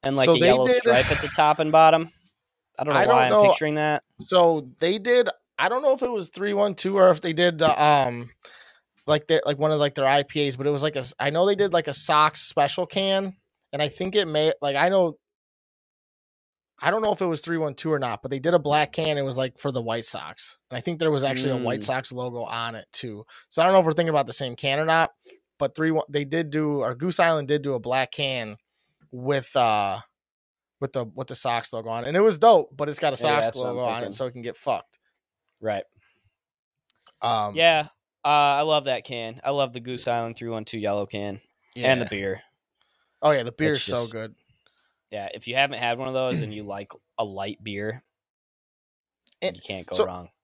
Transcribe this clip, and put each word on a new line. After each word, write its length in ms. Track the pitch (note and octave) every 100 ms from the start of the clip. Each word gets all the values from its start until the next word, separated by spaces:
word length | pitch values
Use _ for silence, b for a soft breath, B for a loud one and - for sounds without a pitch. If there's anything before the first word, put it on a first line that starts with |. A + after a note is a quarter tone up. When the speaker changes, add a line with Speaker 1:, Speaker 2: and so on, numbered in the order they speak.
Speaker 1:
And, 140 | C3+ C3+
like, 100 | C3
Speaker 2:
So 100 | A#2+
Speaker 1:
a 40 |
Speaker 2:
they 80 | C3
Speaker 1:
yellow 180 | B2+ B2+
Speaker 2:
did 120 | B3
Speaker 1:
stripe 340 | A#2 A#2+ C3
at 100 | D3
the 60 | D3
top 320 | - D3+ D3+
and 120 | D#3
bottom? 380 | D#3+ D#3+ D#3+ E3 _ _ _ _ _ _ -
I 40 |
don't 100 | C#3+ D3
know 40 |
Speaker 2:
I 60 | G#3+
Speaker 1:
why 80 |
Speaker 2:
don't 80 | B3
Speaker 1:
I'm 60 | B3+ G#3
Speaker 2:
know. 60 | G3+
Speaker 1:
picturing 260 | - D#3 D3+
that. 280 | D3+ D3+ _ _
Speaker 2:
So 420 | - F#3 E3+ D#3+ C#3+ -
they 180 | E3+ G#3
did, 320 | G#3 B3 A#3+ - _ -
I 100 | E3
don't 140 | B3
know 80 | C#4+
if 80 | C4
it 80 | B3
was 180 | A3+ E3+
three 240 | - G3+
one 200 | G3+ G#3
two 240 | E3+ F#3+ G3
or 120 | F#3
if 100 | D#3+
they 120 | E3+
did 260 | D#3+ F3 D#3+
the, 200 | D#3+ D3
um, 480 | D3 D3 C3 A#2+ A#2+ _ B B B B B _ -
like, 220 | D3+ D3
their, 140 | D#3+ -
like, 140 | C#3
one 120 | D3+
of, 80 | D3+
like, 140 | D3 C#3
their 120 | C3+
I 160 | C#3+
P 240 | C#3 D#3 C#3+
As, 100 | B2+
but 80 | C#3
it 60 |
was, 100 | C#3+
like, 140 | D3+ D3
a 40 |
s-, 140 | B2+ -
I 100 | C#3
know 160 | D#3 F#3+
they 80 | G3+
did, 180 | G3+
like, 140 | E3+ D#3+
a 60 |
Sox 480 | C3+ - D3+ D3+ -
special 460 | - - C#3+ - F3+
can, 480 | G3 G3 F#3+ G3 F#3 _ _ _
and 100 | C#3+
I 40 | D3
think 280 | - F#3 G#3
it 120 | F3
may, 240 | D3+ D#3 -
like, 140 | C#3+ C#3
I 140 | E3+
know, 300 | G3 F3 D3+ _ _ _ _ _ _ _ _ _ _ _ _ _ _ _ _
I 100 | D3
don't 100 | G#3
know 100 | G#3+
if 100 | G3
it 40 | F#3
was 160 | D#3+
three 160 | - E3+
one 180 | D3+ B2+
two 160 | D#3+
or 80 | D3+
not, 220 | B2+ G#2+
but 100 | C3
they 80 | C#3
did 140 | C#3+
a 60 | F3
black 340 | C#3+ D3+ D3
can. 240 | - D#3 D3
It 60 |
was, 140 | C3+ B2
like, 200 | C3 -
for 120 | D3
the 100 | B2+
White 240 | A#2 A#2 A2+
Sox, 520 | F2 D#2 - - - _
and 60 | A#2+
I 40 |
think 180 | F3+ E3
there 120 | D#3+
was 140 | D3 C3+
actually 260 | B2+ C#3
a 60 | B2+
White 200 | B2+ -
Speaker 1:
Mm. 20 |
Speaker 2:
Sox 280 | G#2 B2+ B2+
logo 320 | B2 B2 A#2+
on 320 | A2+ A#2 A#2 A2
it 120 | -
too. 320 | - B2 G#2 A2 B B
So 120 | -
I 40 | E3+
don't 80 |
know 60 | F#3+
if 60 | E3
we're 60 |
thinking 180 | D#3 E3
about 180 | D3+ B2
the 60 |
same 220 | - C3+ A#2
can 240 | C#3 C#3
or 60 | D#3+
not, 260 | D#3+ E3 _ b b _ _
but 180 | C#3 -
three 160 | D#3+
one, 140 | D#3 -
they 160 | D3
did 280 | C#3+ D#3+ D#3
do, 280 | D3+ D3+ C#3+
or 140 | A#2+ A#2+
Goose 240 | F3 F3
Island 300 | E3+ D#3+ C#3
did 140 | D3
do 100 | C#3+
a 60 | B2+
black 300 | A#2+ B2+ C3
can 440 | - C#3 C3 A2 G#2 _ _ _ _ _
with, 420 | B2+ B2 C#3+ B2+ C3+
uh, 420 | A#2 G#2+ G2+ F#2+ - _ _ _ _ _ _ _
with 140 | C3+
the, 100 | C3
with 240 | A#2 G2 C3
the 80 | B2
Sox 380 | B2+ A#2 -
logo 160 | A2+ A2+
on 160 | A2+ B2
it. 20 |
And 80 | E3+
it 60 |
was 160 | A3 D#3+
dope, 300 | A3+ G3 C#3+ C3+
but 100 | D3
it's 120 | C#3+
got 80 | D#3
a 140 | C3+
Speaker 1:
Maybe 120 | A#2+
Speaker 2:
Sox 140 | D3 A2+
Speaker 1:
that's 120 | B2
what 100 | B2
I'm 40 | B2
Speaker 2:
logo 120 | A#2+
on 80 | A2+
it, 20 |
Speaker 1:
thinking. 100 | A2+
Speaker 2:
so 120 | G#2 C3
it 40 |
can 100 | B2
get 140 | A#2 -
fucked. 440 | - G#2 - _ _ _ _ _ _ _
Speaker 1:
Right. 220 | A2 G2+ - _ _ _ _ _ _ _ _ _ _ _ _ _
Speaker 2:
Um, 340 | A2+ A2+ G#2 G2+
Speaker 1:
Yeah, 320 | E3 D#3 D3+ _ _ _
uh, 40 | C#3+
I 340 | D3 C#3+ C#3+
love 240 | D#3 D3+ C3+
that 180 | B2
can. 380 | - A#2+ A2+ A#2+
I 60 | C3+
love 220 | C#3+ C3+
the 60 | B2
Goose 260 | A#2+ B2 B2+
Island 300 | A#2 A#2 A#2
three 120 | A#2
one 140 | A2+ G#2+
two 140 | A2+
yellow 260 | G#2 G2+ G2+
can 360 | G#2 G2+ G2+ _ _ _ B2
and 240 | B2+ B2+
the 40 | A2
Speaker 2:
Yeah. 40 |
Speaker 1:
beer. 320 | G2+ G2 F#2+ _ _ _ _ _ _ _ _
Speaker 2:
Oh, 100 | D3+
yeah, 120 | C#3+
the 80 | A#2+
beer's 260 | A2+ D#3 C#3+
Speaker 1:
It's 60 | -
Speaker 2:
so 80 | B2+
Speaker 1:
just 100 | A#2
Speaker 2:
good. 220 | A2+ A2 _ _ _ _ _ _ _ _
Speaker 1:
Yeah, 160 | G#2 G2
if 140 | A2 A#2+
you 80 | B2
haven't 240 | C#3 B2
had 180 | A#2+ A#2+
one 100 | C3
of 60 |
those 280 | C3 C3 D#3
and 120 | G#2+
you 100 | G#2+
like 280 | G#2 G2 G2+ - _ -
a 60 | G#2+
light 360 | F#2+ G2+ G#2+
beer, 400 | G#2+ G2+ G#2+ A#2+ _ _ _ _ _ _ _ _ _ _ _ _ _ _
Speaker 2:
And 140 | F#3 -
Speaker 1:
you 60 |
can't 240 | - F#2+ F2
go 80 | -
Speaker 2:
so, 100 | G#3+
Speaker 1:
wrong. 240 | F2+ F2 _